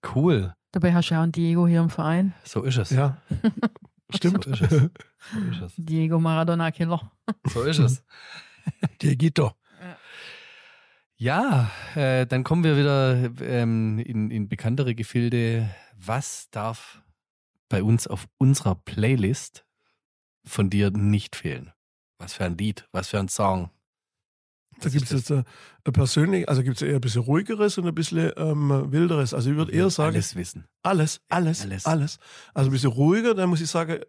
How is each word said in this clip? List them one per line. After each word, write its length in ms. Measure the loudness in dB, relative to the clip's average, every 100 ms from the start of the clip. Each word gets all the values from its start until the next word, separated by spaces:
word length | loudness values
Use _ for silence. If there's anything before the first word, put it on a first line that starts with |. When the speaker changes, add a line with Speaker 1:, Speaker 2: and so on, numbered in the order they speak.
| -2 2
Speaker 1:
Cool. 380 | 4 2 0 -8 _
Speaker 2:
Dabei 200 | 0 4
hast 160 | 4 2
du 60 | 0
ja 40 |
auch 40 |
einen 100 | 0
Diego 340 | 0 0 2 4
hier 140 | 4
im 80 | 2
Verein. 440 | 0 -2 0 0 -2 -8
Speaker 1:
So 180 | -4
ist 140 | 0 0
es. 140 | 2
Speaker 3:
Ja. 260 | 2 2 -2 _
Speaker 2:
<laughs> 800 | -2 -2 -2 -6 -6 -20 _ _
Speaker 3:
Stimmt. 360 | -2 0 0 -2
Speaker 1:
So 60 |
ist 100 | 0
es. 80 | 2
So 680 | 4 2 -2 -20 _ -10 -6 -4
ist 100 | -6
es. 120 | -10 -12
Speaker 2:
Diego 420 | -4 -2 2 2
Maradona 540 | 2 0 0 0 -2
Killer. 400 | -2 -2 -4 -6 _ -10 -6 -4
Speaker 1:
So 100 | -2
ist 140 | 0 4
es. 220 | 4 2 _ -20 -20 -20 -20 _
Speaker 3:
<laughs> 460 | -12 -6 -6 _
Dieguito. 500 | -2 2 2 2 -2 -2 _ _
Speaker 2:
Ja. 160 | -20 -20 -20 -20 -20 -20 -20 -20 -20 -20 _ _ _ _
Speaker 1:
Ja, 540 | -2 0 2 2 2 -4 -8 -2
äh, 300 | 2 2 2
dann 180 | -2
kommen 200 | 0 2
wir 140 | 4 4
wieder, 540 | 4 4 4 2 0 -4
ähm, 580 | -4 0 0 0 0 -2
in, 320 | -4 -4 -2
in 180 | -4 -6
bekanntere 460 | -4 -2 -2 -2 -4
Gefilde. 760 | -4 -2 0 0 0 -2 -4 -8 -20 -18
Was 540 | -6 -6 -6 -12 -12
darf 520 | -8 -8 -8 -16 -20 _ _ _ _ _ _ _
bei 140 | -2
uns 240 | 2 2 0
auf 200 | -8 -10 _
unserer 380 | 2 2 0 -4
Playlist 880 | -6 -2 0 2 0 -2 -8 -20 _ _ _ _ _ _ _ _
von 260 | -8 -2 0
dir 180 | 2 2
nicht 460 | 2 2 2 -2 -10
fehlen? 360 | -8 -8 -12 _ _ _ _ _
Was 160 | -16
für 120 | -6 -4
ein 120 | -2
Lied, 300 | -4 -4 -8
was 180 | -8 -4
für 100 | -4
ein 80 | -4
Song? 420 | 0 0 0 -4 _ _ _ _ _ _ _ _ _ _ _
Speaker 3:
Da 60 | -2
Speaker 1:
Was 80 |
Speaker 3:
gibt's 180 | -2 -2
Speaker 1:
ist 180 | -4 0
das? 80 | -2
Speaker 3:
jetzt, 100 | -2 -12 -20 _ 0
äh, 40 |
persönlich, 580 | 2 2 2 2 2 0
also 140 | 0
gibt's 180 | 0 -2
eher 140 | -2 0
ein 60 |
bisschen 200 | 0 -2
ruhigeres 560 | 2 0 0 0 0 0
und 100 | -4
ein 60 |
bisschen, 380 | -2 -2 0 -2 -2
ähm, 560 | -2 0 2 2 2
wilderes. 440 | 0 2 2 0 0
Also 160 | 0
ich 40 | 0
würd 120 | 0
Speaker 1:
Ich 60 | 2
will 60 |
Speaker 3:
eher 80 | 2
sagen 240 | 2 0 0
Speaker 1:
alles 200 | -2 -6
wissen. 300 | -10 -14 -20 _
Speaker 3:
Alles, 400 | 0 2 0 -2 _
alles, 320 | 0 0 -2
Speaker 1:
Alles. 240 | -6 -4 0
Speaker 3:
alles. 340 | 0 0 -6 -20 -20 -10 0
Also 140 | 2
ein 40 |
bisschen 160 | 2 0
ruhiger, 440 | 2 4 4 2 2
da 100 | 2
muss 160 | 0
ich 80 | 0
sagen 300 | -2 -2 -6